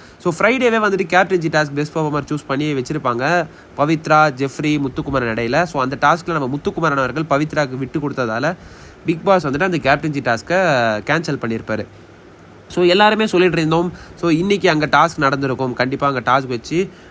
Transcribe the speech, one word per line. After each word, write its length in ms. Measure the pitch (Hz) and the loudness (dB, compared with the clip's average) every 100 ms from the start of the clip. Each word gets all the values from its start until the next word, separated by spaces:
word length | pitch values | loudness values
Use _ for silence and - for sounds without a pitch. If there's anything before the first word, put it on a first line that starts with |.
| - - | -20 -8
So, 160 | 180 | -6
ஃப்ரைடேவே 460 | 165 208 262 247 220 | 0 0 2 2 2
வந்துட்டு 280 | 208 190 185 | 0 0 2
கேப்டன்சி 440 | 180 185 185 160 | 2 2 0 0
டாஸ்க் 220 | 151 147 | 0 -2
பெஸ்ட் 220 | 143 151 165 | -2 -4 -2
பர்ஃபார்மர் 320 | 151 143 131 | -2 -2 -4
சூஸ் 200 | 151 - | -6 -4
பண்ணி 260 | 135 151 | -4 -2
வச்சிருப்பாங்க. 500 | 139 127 160 127 120 139 175 160 - - - | -2 -4 -4 -2 -2 0 0 -2 -8 -10 -2
பவித்ரா, 460 | 143 160 160 156 156 131 | 0 0 2 4 4 2
ஜெஃப்ரி, 360 | 139 - 151 151 | -4 -2 0 0
முத்துக்குமரன் 540 | 139 - 123 135 120 | -2 -4 -4 -2 -2
இடையில. 300 | 113 117 139 | -2 0 0
So, 180 | 175 143 | 0 -2
அந்த 160 | 127 135 | -4 0
டாஸ்க்ல 300 | 143 165 175 | 2 2 0
நம்ம 180 | 165 127 | -4 -2
முத்துக்குமரன் 540 | 147 196 180 160 139 | -4 -4 -2 0 2
அவர்கள் 260 | 127 127 160 | 0 -2 -2
பவித்ராக்கு 480 | 139 151 156 139 131 | 0 0 -2 -4 -4
விட்டு 220 | 131 160 | -6 -4
கொடுத்ததால, 460 | 143 117 120 113 147 180 - - - - - | -6 -4 -4 -2 -4 -4 -10 -20 -20 -10 -4
பிக் 180 | 160 | -2
பாஸ் 220 | 190 190 147 | 2 2 2
வந்துட்டு 240 | 139 190 | -2 0
அந்த 100 | 165 | 0
கேப்டன்சி 420 | 131 147 160 143 | 2 2 0 -4
டாஸ்க்கை 360 | 127 113 - 175 180 131 117 107 101 | -2 -2 0 0 2 2 2 -2 -2
கேன்சல் 360 | 156 160 135 | -2 -2 -4
பண்ணியிருப்பாரு. 440 | 117 113 - 107 98 - - - - - - - - | -4 -6 -4 -6 -8 -14 -20 -20 -20 -20 -20 -20 -8
So, 140 | - | 2
எல்லாருமே 420 | 175 185 208 214 214 | 4 6 4 4 2
சொல்லிட்டு 300 | 180 180 165 | 4 2 2
இருந்தோம். 320 | 156 165 175 - - - | 2 0 0 -6 -18 -4
So, 140 | 170 | 0
இன்னைக்கு 400 | 160 196 202 180 | 2 2 2 2
அங்க 160 | 156 147 | 2 2
டாஸ்க் 320 | 143 165 160 | 2 2 2
நடந்திருக்கும். 560 | 139 139 139 123 131 | 0 0 -2 -2 -2
கண்டிப்பா 340 | 120 131 139 143 | -2 -2 0 -2
அங்க 120 | 131 | -2
டாஸ்க் 280 | 120 131 131 | 2 0 0
வச்சு 300 | 120 - 160 196 - - | -6 -4 -4 -4 -6 -20